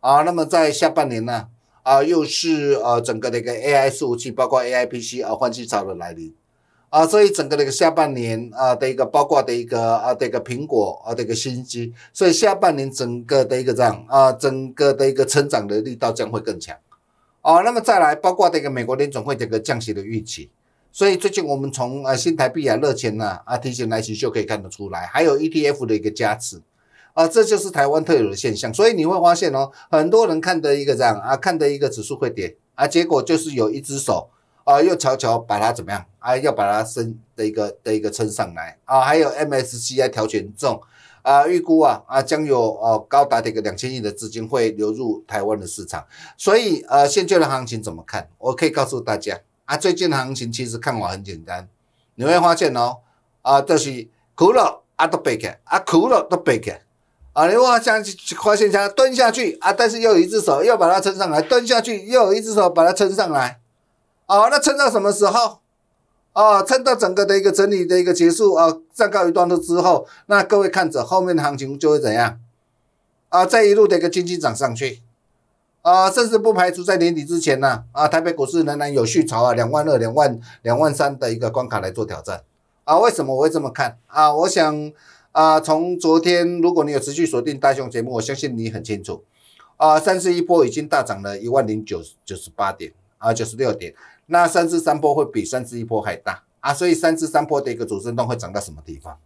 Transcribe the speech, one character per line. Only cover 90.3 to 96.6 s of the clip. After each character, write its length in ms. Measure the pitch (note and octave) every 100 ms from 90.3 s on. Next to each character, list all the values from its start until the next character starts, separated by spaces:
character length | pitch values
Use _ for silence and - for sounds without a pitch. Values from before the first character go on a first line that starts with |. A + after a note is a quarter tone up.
一 100 | F3
波 220 | E3+ F3
已 60 | B2
经 180 | A#2 G#2
大 140 | C#3
涨 200 | A2+ G2
了 160 | G2 G2+
一 80 | A2+
万 180 | C3 A2+
零 180 | G#2+
九、 180 | G#2+ F2+ E2 _
九 100 | -
十 160 | F#2 -
八 220 | - G2
点， 200 | F#2+ D#2+ _ _ _
啊， 140 | A2+
九 120 | A#2
十 120 | A#2 A2+
六 160 | C3
点。 220 | G2+ F2 _ - _ _
那 200 | E3+ F3
三 200 | A3 E3+
四 120 | E4+
三 200 | D#4+ -
波 140 | D3+
会 100 | C#3+ D3
比 180 | -
三 200 | - B2+
四 140 | A#2+ A#2+
一 60 |
波 160 | A2+ A2+
还 160 | G#2 F2
大。 260 | - F#2 _
啊， 160 | _